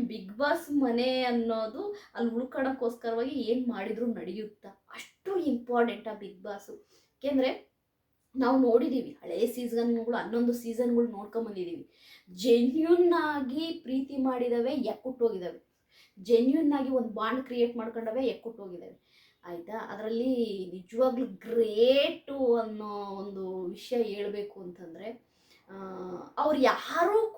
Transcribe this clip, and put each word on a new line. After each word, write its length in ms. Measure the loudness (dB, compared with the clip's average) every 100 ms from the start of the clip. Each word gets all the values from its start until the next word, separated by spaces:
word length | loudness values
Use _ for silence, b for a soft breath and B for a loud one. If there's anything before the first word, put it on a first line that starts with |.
Bigg 260 | -6 -6 -10
Boss 440 | -2 0 0 0
ಮನೆ 520 | 2 2 2 2 2
ಅನ್ನೋದು 720 | 2 0 0 -2 -4 -6 -8 -8 B -4
ಅಲ್ಲಿ 160 | -2
ಉಳ್ಕೊಳಕ್ಕೋಸ್ಕರವಾಗಿ 1080 | -2 -4 -2 -2 -2 -4 -4 -4 -2 -2 -2
ಏನ್ 280 | 0 0 -2
ಮಾಡಿದ್ರು 380 | -4 -4 -4 -4
ನಡೆಯುತ್ತಾ? 640 | -4 -6 -8 -10 -14 -20
ಅಷ್ಟು 680 | -20 _ -18 -18 _ -6 -2
ಇಂಪಾರ್ಟೆಂಟ್ 680 | 0 -2 0 0 2 -2 -10
ಆ 60 |
Bigg 220 | -12 -14 -16
Boss. 440 | -14 -14 -14 -20 _ b b _
ಯಾಕೆಂದ್ರೆ 480 | 0 2 2 0 -10 _ _ _ _ _ _ 0
ನಾವು 240 | 4 6
ನೋಡಿದೀವಿ, 580 | 6 6 4 0 -4 -10
ಹಳೆ 240 | -6 0 0
ಸೀಸನ್ಗಳು, 680 | 0 -2 0 2 0 0 -2
ಹನ್ನೊಂದು 380 | 0 0 2
ಸೀಸನ್ಗಳು 540 | 0 -2 0 2 4 2
ನೋಡ್ಕೊಂಡ್ 420 | -2 -8 -6 -6
ಬಂದಿದೀವಿ. 400 | -6 -8 -8 -14 B B B B
ಜೆನ್ಯೂನ್ 840 | -2 4 6 6 4 6 6 6
ಆಗಿ 580 | 4 2 -2 -2 -4 -4
ಪ್ರೀತಿ 460 | -6 -4 -4 -2 -2
ಮಾಡಿದವೆ 540 | 0 0 0 0 0
ಎಕ್ಕುಟ್ಟೋಗಿದಾವೆ, 960 | 0 -2 -4 -8 0 0 0 -8 -10 _ _ _ b b b
ಜೆನ್ಯೂನ್ 540 | 4 4 6 4 4
ಆಗಿ 160 | 2 2
ಒಂದ್ 240 | 0 0
ಬಾಂಡ್ 320 | -2 -2 -2 -2
ಕ್ರಿಯೇಟ್ 320 | 0 0 0
ಮಾಡ್ಕೊಂಡವೆ 500 | -6 -6 -4 -2 -2
ಎಕ್ಕುಟ್ಟೋಗಿದಾವೆ. 720 | -4 -8 -14 -14 -14 -16 -20 b b b b -14
ಆಯ್ತಾ? 480 | -14 -10 -10 -10
ಅದ್ರಲ್ಲಿ 720 | -8 -4 0 2 2 0 -2 -8
ನಿಜವಾಗ್ಲೂ 520 | -12 -6 2 2 2 -4
ಗ್ರೇಟು 1300 | -6 -2 2 2 4 6 6 4 -2 -8 0 2 2
ಅನ್ನೋ 380 | 0 -6 -8
ಒಂದು 720 | -8 -8 -8 -10 -8 -8 -6
ವಿಷಯ 400 | -8 -10 -4 -2
ಹೇಳ್ಬೇಕು 580 | 0 -4 -6 -6 -8 -10
ಅಂತಂದ್ರೆ, 640 | -16 -14 -16 -14 -14 -14 _ b b b b
ಆ, 40 | -14 -12 -10 -10 -10 -8 -2
ಅವ್ರು 220 | 2 4
ಯಾರೂ 760 | 4 2 -2 2 4 4 2